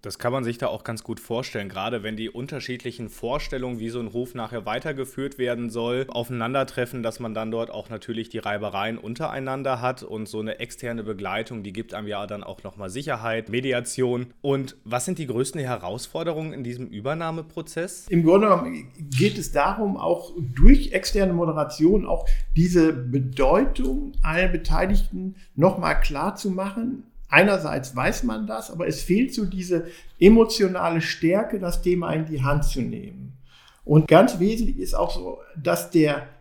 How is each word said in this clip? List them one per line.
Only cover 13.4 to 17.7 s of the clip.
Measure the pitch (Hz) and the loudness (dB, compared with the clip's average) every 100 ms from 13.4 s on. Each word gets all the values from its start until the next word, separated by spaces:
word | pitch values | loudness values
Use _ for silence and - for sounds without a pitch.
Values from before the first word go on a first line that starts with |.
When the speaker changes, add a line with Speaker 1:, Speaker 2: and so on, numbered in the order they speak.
| 110 | -4
Speaker 1:
Mediation. | 117 131 123 120 - 127 123 123 - | -4 -2 -2 -4 -2 -2 0 -6 -8
Und | 143 139 131 - | -2 -2 -4 -12
was | - 120 | -6 -4
sind | - 180 | -4 -6
die | 139 | -4
größten | 117 135 170 | -2 -2 -4
Herausforderungen | 131 117 87 107 - 165 165 156 160 | -6 -6 -6 -8 -8 -6 -4 -4 -6
in | 139 | -8
diesem | 120 120 127 | -10 -10 -10
Übernahmeprozess? | 104 117 160 165 160 160 - 160 | -8 -6 -4 -6 -8 -10 -12 -10